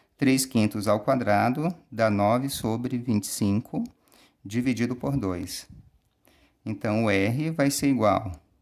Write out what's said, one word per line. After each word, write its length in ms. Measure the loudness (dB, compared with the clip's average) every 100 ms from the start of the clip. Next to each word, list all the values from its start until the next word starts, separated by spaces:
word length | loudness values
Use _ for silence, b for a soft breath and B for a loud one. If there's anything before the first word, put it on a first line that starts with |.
| b _
três 260 | 2 2 2
quintos 420 | 2 2 0 0
ao 120 | 0
quadrado 720 | 0 0 2 2 2 0 -4 -6 _
dá 180 | 0 2
nove 400 | 4 4 2 0
sobre 480 | -4 -2 -2 -2 -4
vinte 280 | 0 0 0
e 20 |
cinco 560 | -2 0 0 -2 -6 -8 -10 b b b b
dividido 520 | -6 -4 -2 0 -2 -2
por 200 | -2 -2
dois. 540 | -2 -4 -6 -10 -14 -20 -20 _ _ _ b b b b -10
Então, 400 | -6 -2 0 2
o 60 |
R 400 | 2 2 0 -2
vai 180 | 0 0
ser 200 | 2 0
igual, 420 | 2 4 2 -2 -10 _ _